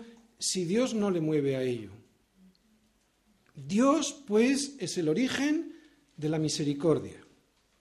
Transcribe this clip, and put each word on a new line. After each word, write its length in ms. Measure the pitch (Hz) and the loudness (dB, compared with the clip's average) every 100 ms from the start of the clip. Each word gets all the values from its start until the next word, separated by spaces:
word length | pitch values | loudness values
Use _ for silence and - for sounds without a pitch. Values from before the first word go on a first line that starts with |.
| - - _ _ | -10 -20 _ _
si 260 | - 185 | -6 -4
Dios 300 | 170 208 262 | 0 0 0
no 160 | 226 202 | 0 0
le 100 | 175 | 0
mueve 360 | 156 156 139 131 | 0 0 0 0
a 60 | |
ello. 280 | 127 120 104 98 _ _ _ _ - _ _ _ _ _ _ _ _ _ _ | -2 -4 -8 -18 _ _ _ _ -20 _ _ _ _ _ _ _ _ _ _
Dios, 640 | - 139 202 262 311 285 - - | -18 -2 4 4 4 0 -8 0
pues, 500 | 208 240 277 - - | 4 4 2 -2 -6
es 180 | 185 - | -6 -2
el 120 | 156 | 0
origen 680 | 170 254 - 285 311 - - - _ _ - | 2 0 0 0 0 -4 -14 -20 _ _ -6
de 120 | 151 | -4
la 100 | 160 | -2
misericordia. 840 | 156 151 147 143 165 139 98 - - _ _ _ _ _ | -2 -2 -2 0 2 2 -2 -14 -20 _ _ _ _ _